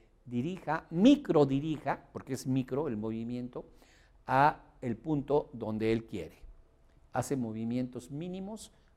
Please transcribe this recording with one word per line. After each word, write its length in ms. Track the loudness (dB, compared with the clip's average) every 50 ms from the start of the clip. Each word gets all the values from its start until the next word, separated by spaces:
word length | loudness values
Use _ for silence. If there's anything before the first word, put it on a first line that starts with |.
| _ _ _ _ _
dirija, 600 | -6 -4 -2 -2 -2 -6 -6 -4 -4 -4 -4 -4 -4
microdirija, 1200 | 2 6 8 8 8 6 4 4 6 6 6 6 4 0 0 -2 -4 -4 -4 -4 -4 -4 -8 -12
porque 220 | -14 -14 -8 -8 -8
es 120 | -6 -2
micro 420 | 0 0 0 0 0 -2 -2 -2 -2
el 80 | -4
movimiento, 680 | -4 -4 -4 -4 -6 -6 -6 -8 -8 -8 -10 -10 -12 -14 -14 -20 -20 -20 -20 _ -20 _ _ _ _ _
a 340 | 2 4 6 6 6 4 0 -6 -20 -16 -8
el 160 | -6 -4 -4
punto 540 | -4 -2 -2 -2 -2 0 2 2 0 0 -2
donde 400 | -6 -8 -6 -4 -2 0 2 2
él 120 | 2 0 0
quiere. 380 | -4 -8 -8 -8 -10 -14 -18 -20 -20 -20 -20 -20 _ _ _ _ _ _ -20 -16 _
Hace 240 | -4 -4 -2 -2 -2
movimientos 760 | -4 -4 -4 -4 -4 -4 -2 -2 -2 -2 -4 -8 -12 -12 -10
mínimos 600 | -10 -10 -8 -8 -8 -10 -10 -10 -12 -14 -16 -18 -20 _ _ _ _